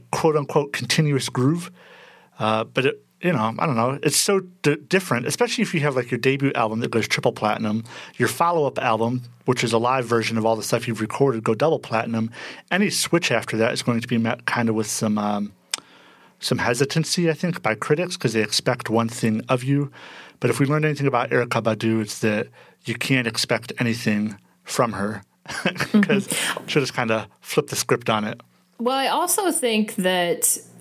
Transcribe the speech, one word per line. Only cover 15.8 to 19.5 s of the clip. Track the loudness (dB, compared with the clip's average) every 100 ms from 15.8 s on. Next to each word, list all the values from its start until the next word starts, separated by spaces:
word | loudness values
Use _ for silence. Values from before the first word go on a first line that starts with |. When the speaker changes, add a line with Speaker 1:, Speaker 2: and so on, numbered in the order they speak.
| -12 -20 -20 -20 -20 _
Speaker 1:
some | -4 -2
hesitancy, | 0 2 2 0 0 0 0
I |
think, | 0 -2 -2
by | -2
critics | -2 0 0 -2 -2
'cause | -2
they | 0
expect | 0 0 0 -2 0
one | 0 0
thing | 0 0 0
of | 0